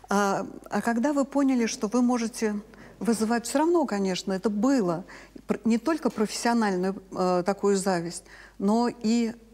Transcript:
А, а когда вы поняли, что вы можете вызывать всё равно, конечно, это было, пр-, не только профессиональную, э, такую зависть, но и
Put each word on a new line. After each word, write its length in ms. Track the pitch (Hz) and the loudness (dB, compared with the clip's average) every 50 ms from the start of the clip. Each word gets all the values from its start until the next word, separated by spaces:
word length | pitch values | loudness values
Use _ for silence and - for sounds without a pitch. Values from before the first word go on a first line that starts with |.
| - - | -4 0
А, 380 | 202 202 202 196 196 170 196 - - - - - | 0 2 2 2 0 -2 -4 -6 -10 -16 -12 -6
а 100 | - 208 - | -4 -2 -2
когда 300 | 233 233 233 233 294 302 | 0 0 0 0 0 0
вы 120 | 277 269 | 0 -2
поняли, 400 | 277 - 277 285 262 269 247 226 | 0 0 0 2 2 2 2 0
что 220 | 220 - - - 202 | 0 -2 -4 -4 -2
вы 120 | 220 247 247 | 0 2 2
можете 520 | 240 254 240 233 220 - - 226 214 208 202 202 - - - - - - - | 2 2 0 -2 -4 -4 -4 -2 -2 -2 -4 -6 -10 -18 -20 -20 -20 -14 -4
вызывать 480 | 196 214 233 202 220 214 233 233 233 | -2 0 0 0 0 0 0 -2 -2
всё 120 | - - 277 | 0 0 2
равно, 260 | 311 330 349 339 294 | 2 4 4 2 2
конечно, 460 | 220 214 202 196 190 180 180 - 202 190 | 0 0 -2 0 0 -2 -2 -4 -4 -4
это 160 | 185 - 233 | -2 -2 -2
было, 560 | 208 208 208 262 285 262 196 175 165 160 190 - - - - - - - - | -2 2 2 2 4 4 2 2 0 -2 -4 -10 -16 -20 -20 -20 -20 -20 -6
пр-, 140 | - - - - | -6 -6 -2 0
не 120 | 226 226 226 | 0 0 2
только 300 | - 320 330 311 - 247 | 2 0 -2 0 -2 -4
профессиональную, 920 | - - 214 202 - - - 240 233 233 220 202 190 180 185 190 190 196 - - - | -2 0 -2 -2 -2 -2 -2 0 2 2 2 2 0 0 0 -2 -4 -6 -10 -12 -4
э, 300 | - 185 185 180 180 175 | -2 0 2 2 2 2
такую 320 | 202 196 196 - 202 202 | 0 -2 0 2 2 2
зависть, 480 | 190 180 196 185 170 170 170 175 - - - - - - - - - | 2 2 0 0 0 -2 -4 -8 -12 -14 -16 -20 -20 -20 -20 -10 -2
но 300 | 202 202 214 233 240 240 | 0 2 2 2 2 0
и 440 | 240 - - 214 233 240 233 220 233 - - - | -2 -2 0 0 2 2 2 0 -4 -8 -16 -10